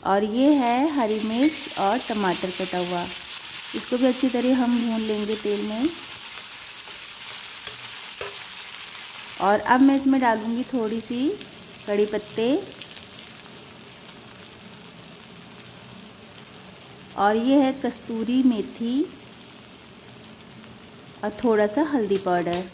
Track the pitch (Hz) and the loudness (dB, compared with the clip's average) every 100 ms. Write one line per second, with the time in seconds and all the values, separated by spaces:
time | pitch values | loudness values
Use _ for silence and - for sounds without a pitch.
0 | - 196 208 226 277 294 240 240 302 285 | 4 2 4 4 6 6 6 4 4 4
1 | 220 214 220 226 294 - - - 196 226 | 2 2 0 4 4 2 -6 0 2 2
2 | - 214 196 170 185 180 185 180 175 180 | 0 0 2 2 0 -2 -2 0 0 -2
3 | 180 - - - - - - 220 - 247 | -2 -6 -8 -10 -8 -10 -6 -6 -2 4
4 | 254 247 262 247 247 254 240 240 233 226 | 4 4 2 2 4 4 6 4 2 0
5 | 220 214 208 214 214 208 208 214 277 339 | 0 0 0 0 0 0 0 0 0 0
6 | - - - - - - - - - - | -10 -10 -10 -12 -12 -12 -12 -12 -12 -12
7 | - - - - - - - - - - | -12 -12 -10 -10 -10 -10 -10 -10 -10 -10
8 | - - - - - - - - - - | -10 -10 -8 -8 -10 -10 -10 -10 -10 -10
9 | - - - - 185 208 - 254 269 277 | -12 -12 -12 -2 2 4 4 8 8 8
10 | 269 269 247 220 220 233 247 262 220 226 | 4 4 4 2 0 -2 -2 -2 -2 -4
11 | 226 240 277 403 - - - - - 208 | -4 -2 -2 -2 -8 -14 -16 -14 -2 2
12 | 208 208 208 - 233 302 381 - - - | 2 0 -4 -2 2 2 0 -12 -14 -14
13 | - - - - - - - - - - | -14 -16 -16 -16 -16 -16 -16 -18 -18 -16
14 | - - - - - - - - - - | -16 -16 -16 -18 -18 -18 -18 -16 -16 -16
15 | - - - - - - - - - - | -18 -18 -18 -18 -18 -18 -18 -18 -18 -18
16 | - - - - - - - - - - | -18 -18 -20 -18 -18 -18 -18 -18 -20 -18
17 | - - 202 220 240 277 262 262 240 240 | -16 2 4 4 6 6 6 2 -4 -4
18 | - 226 220 254 254 226 190 - 233 254 | -6 -4 2 6 6 4 -2 -4 -2 0
19 | 359 - - - - - - - - - | 0 -4 -18 -18 -18 -18 -18 -20 -20 -20
20 | - - - - - - - - - - | -20 -18 -18 -18 -18 -18 -18 -18 -18 -20
21 | - - 208 208 247 214 208 208 311 285 | -20 -8 -8 -2 2 4 4 4 2 2
22 | 208 196 190 180 175 175 190 | 2 2 2 2 2 -2 -4